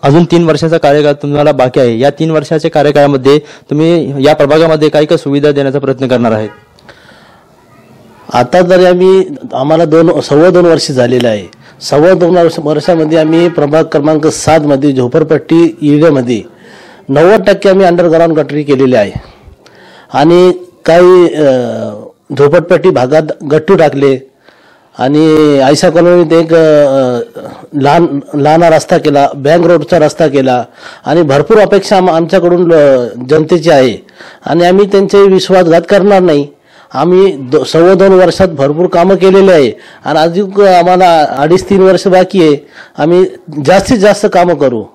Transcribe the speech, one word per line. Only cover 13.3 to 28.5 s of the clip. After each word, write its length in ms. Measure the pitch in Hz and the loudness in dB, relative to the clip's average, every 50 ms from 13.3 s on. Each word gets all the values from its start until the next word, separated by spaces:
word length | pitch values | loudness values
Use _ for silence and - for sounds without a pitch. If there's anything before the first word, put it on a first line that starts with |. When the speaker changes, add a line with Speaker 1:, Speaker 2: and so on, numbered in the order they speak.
| 160 165 170 175 | 0 0 0 0
Speaker 2:
प्रभाग 360 | 165 156 147 143 147 160 156 | -2 -2 -4 0 0 0 -2
क्रमांक 420 | - - 156 139 156 156 151 143 | 0 -2 -4 -2 0 -2 0 -2
सात 340 | 156 151 - - - 156 160 | -2 -4 -2 -2 0 0 0
मध्ये 320 | 151 147 143 131 139 147 135 | 0 0 -2 0 0 -2 -2
झोपडपट्टी 840 | 131 123 123 127 165 156 151 156 156 - - 165 165 170 165 165 - 151 | -2 -4 -2 -2 -2 0 0 -2 -4 -2 0 0 2 2 0 -2 -4 -2
एरियामध्ये 760 | 147 147 147 156 170 151 135 127 120 123 107 87 - - _ - - - - - - - - - - | 0 0 2 2 2 2 0 -2 -2 -4 -6 -6 -12 -20 _ -20 -20 -20 -20 -20 -20 -20 -20 -10 -4
नव्वद 340 | 135 147 160 180 214 220 185 | -2 0 2 2 2 2 0
टक्के 220 | 202 196 175 - 196 | -2 -2 0 0 0
आम्ही 180 | 190 190 190 | 2 2 2
अंडरग्राऊंड 480 | 175 170 175 175 175 156 160 170 165 160 | 0 0 0 0 0 2 2 0 0 0
गटरी 280 | 156 147 135 143 151 151 | -2 -4 -4 -6 -8 -2
केलेली 320 | 143 143 127 135 127 127 | -2 0 0 0 0 2
आहे 180 | 113 101 98 - - - - - _ _ - - _ _ - _ _ - - - - - _ - | 0 -2 -2 -6 -14 -16 -16 -20 _ _ -20 -20 _ _ -20 _ _ -20 -20 -20 -20 -20 _ -4
आणि 400 | 131 139 160 170 175 180 185 180 180 - - _ _ _ | -2 0 2 2 4 2 2 0 -2 -10 -20 _ _ _
काही, 480 | - 160 175 180 180 185 180 175 165 - | 0 2 4 4 4 4 4 2 2 0
अ, 100 | 151 151 139 131 127 120 117 110 110 101 107 107 110 - - - _ _ _ 143 123 | 0 0 0 0 0 -2 -4 -6 -8 -10 -10 -12 -14 -18 -20 -20 _ _ _ -4 0
झोपडपट्टी 520 | 143 143 147 175 156 160 185 160 147 185 | 0 2 2 0 0 0 -2 0 2 0
भागात 320 | 160 131 123 127 147 156 160 151 - - - 139 | 0 0 -2 0 0 -2 -2 -2 -10 -12 -6 -6
गट्टू 260 | 143 156 156 - 196 | -6 -6 -2 -2 0
टाकले 540 | 165 165 147 135 139 139 139 135 127 131 _ _ _ _ _ _ _ _ _ _ _ _ _ _ - | 2 2 0 0 0 -2 -2 -2 -2 -6 _ _ _ _ _ _ _ _ _ _ _ _ _ _ -6
आणि 600 | 113 131 147 151 156 160 156 156 151 151 143 139 | -4 -2 0 2 2 2 2 2 2 2 2 2
आयशा 300 | 131 135 147 143 - 180 | 2 0 0 0 0 0
कॉलनीत 420 | 151 170 170 175 175 180 175 156 165 | 0 2 2 2 2 2 2 2 2
एक, 220 | 165 170 160 165 | 0 0 2 2
अ, 640 | 165 160 156 151 147 147 139 135 139 131 127 123 120 117 - _ - - - - - - - - | 2 2 2 2 2 2 2 0 0 -2 -2 -4 -6 -8 -10 _ -18 -18 -18 -20 -20 -20 -10 -6
लहान, 460 | 147 135 143 147 170 170 151 143 139 135 - - | -2 0 0 2 2 0 0 -4 -8 -10 -8 -6
लहान 280 | 156 139 147 | -2 0 2